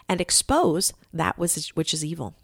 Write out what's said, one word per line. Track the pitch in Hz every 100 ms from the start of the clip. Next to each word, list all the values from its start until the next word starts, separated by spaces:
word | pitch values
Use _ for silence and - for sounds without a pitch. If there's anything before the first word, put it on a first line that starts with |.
| -
and | 180
expose | 175 - - 285 285 160 190 - _
that | 165 120 -
which | 175 -
is, | 156 -
which | 160
is | 156
evil. | 151 165 117 -